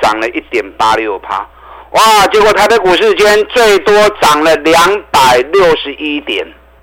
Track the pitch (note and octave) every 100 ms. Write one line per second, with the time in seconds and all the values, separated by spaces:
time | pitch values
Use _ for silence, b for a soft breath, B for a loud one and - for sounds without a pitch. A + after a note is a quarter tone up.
0 | A#2 G#2+ A#2 C3+ - A2+ G2 - A2 A2
1 | A2 F#2+ - F#2+ G#2 B B B B E3+
2 | A3 G#3+ F#3+ G#3+ G#3+ F#3+ G#3 A3+ F#3 F3
3 | G#3+ F3+ G#3 G#3 G#3 B3+ A3+ G3 - G#3
4 | G#3+ G3+ - D3 D#3+ D3+ D3+ E3 E3+ G3+
5 | - C#3+ B2 B2 C3+ F#3+ F3 - C#3+ C3+
6 | D3+ D3 D3 G2+ - - _ _